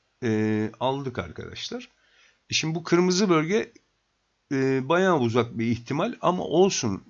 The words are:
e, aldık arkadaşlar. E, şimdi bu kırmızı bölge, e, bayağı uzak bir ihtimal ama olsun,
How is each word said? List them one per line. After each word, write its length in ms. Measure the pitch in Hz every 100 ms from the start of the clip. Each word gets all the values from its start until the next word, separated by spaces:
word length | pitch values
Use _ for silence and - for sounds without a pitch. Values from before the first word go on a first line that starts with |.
| _ _
e, 480 | 120 107 107 107 107 -
aldık 380 | 127 139 135 107
arkadaşlar. 680 | 85 - 82 - - 247 247 _ _ _ _ _ -
E, 40 |
şimdi 200 | - 160
bu 80 | 165
kırmızı 460 | 165 175 180 180 208
bölge, 440 | 160 156 214 - - _ _ _ _ _ _ -
e, 360 | 135 135 135 131
bayağı 300 | 170 190 165
uzak 400 | 117 120 117 98
bir 80 | 113
ihtimal 480 | 117 - 143 202 -
ama 240 | 160 180
olsun, 580 | - 160 190 - 117 95 -